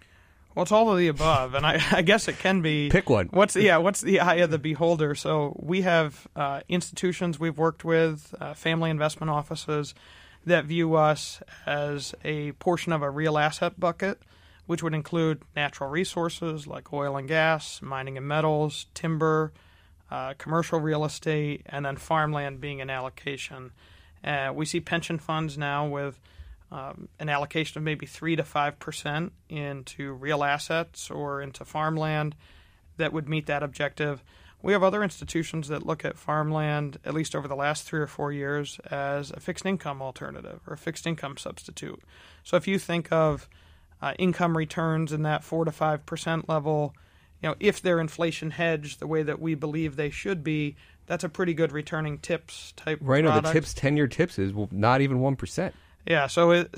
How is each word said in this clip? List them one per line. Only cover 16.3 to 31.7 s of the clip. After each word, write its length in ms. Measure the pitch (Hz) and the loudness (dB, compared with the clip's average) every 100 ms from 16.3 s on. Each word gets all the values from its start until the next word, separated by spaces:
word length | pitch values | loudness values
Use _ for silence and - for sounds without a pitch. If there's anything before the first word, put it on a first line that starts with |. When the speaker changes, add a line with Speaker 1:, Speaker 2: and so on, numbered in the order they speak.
| - 165 156 151 | -2 -6 -6 -8
Speaker 1:
like 260 | 147 - | -12 -8
oil 240 | 147 143 139 | -4 -2 -4
and 100 | 131 | -2
gas, 540 | 160 160 156 - - | 2 4 2 -2 -12
mining 360 | 131 135 135 135 | -8 -6 -6 -8
and 100 | 139 | -2
metals, 600 | 151 156 151 151 147 - | 2 4 2 0 -2 -12
timber, 580 | - 165 160 160 156 156 - _ _ _ - _ | -6 -2 2 2 2 0 -4 _ _ _ -20 _
uh, 240 | 131 131 139 | -8 -8 -10
commercial 420 | - 160 165 165 | -2 0 2 0
real 260 | 156 151 151 | 2 0 0
estate, 560 | - - 151 147 143 - | -4 -2 0 0 -4 -8
and 180 | 143 143 | -6 -6
then 120 | 139 | -6
farmland 600 | - 160 151 151 143 135 | 0 2 2 0 -4 -8
being 220 | 143 139 | -10 -8
an 80 | 135 | -6
allocation. 840 | 131 127 - - 135 - 135 127 - - - - - | -6 -6 -8 -8 -8 -10 -12 -18 -20 -20 -20 -20 -10
Uh, 280 | - 147 135 139 | -4 -2 -2 -2
we 100 | 156 | -2
see 140 | 175 | -2
pension 400 | 165 170 160 165 | 0 -2 -2 -6
funds 380 | - 156 160 143 | -4 -4 -2 -4
now 280 | 143 143 147 | -4 -2 -2
with, 340 | 143 143 127 - - - - - | -4 -6 -10 -20 -20 -20 -20 -16
um, 380 | 143 135 - - _ | -14 -12 -14 -18 _
an 100 | 151 | -2
allocation 500 | 143 143 165 156 - | -2 -2 -2 -4 -4
of 40 | |
maybe 220 | 156 147 135 | -4 -4 -8
three 300 | - 160 160 | -8 -2 -2
to 80 | |
five 340 | 151 151 147 147 | -2 0 -2 -2
percent 560 | - - 147 147 170 - _ | -12 -8 -4 -4 -4 -10 _
into 640 | 151 143 139 127 - 139 | -8 -8 -10 -14 -12 -10
real 300 | 131 135 151 | -8 -2 0
assets 640 | 143 143 - 165 165 - - | 2 0 -2 -4 -4 -10 -12
or 320 | 143 147 139 | -8 -6 -6
into 240 | 139 135 | -8 -12
farmland 720 | - | -10